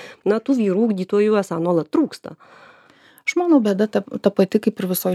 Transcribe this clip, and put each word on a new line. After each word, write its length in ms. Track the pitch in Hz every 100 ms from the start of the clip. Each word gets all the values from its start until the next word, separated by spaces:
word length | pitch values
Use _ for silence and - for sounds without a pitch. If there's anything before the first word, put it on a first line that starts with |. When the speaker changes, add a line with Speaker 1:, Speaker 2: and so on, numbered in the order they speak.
| - -
Speaker 1:
na, 160 | 190 220
tų 180 | 226 262
vyrų 280 | 202 185 233
ugdytojų 480 | 190 185 202 214 214
esą 200 | 190 165
nuolat 320 | 175 170 151
trūksta. 440 | 330 285 - - - - - - - _ _ _ _
Speaker 2:
Aš 160 | - 339
manau, 220 | 349 285
bėda 240 | 208 196 214
ta, 160 | 202
ta 300 | - - 196
pati 240 | - 190 214
kaip 220 | 220 -
ir 60 | 185
visoj 240 | 180 185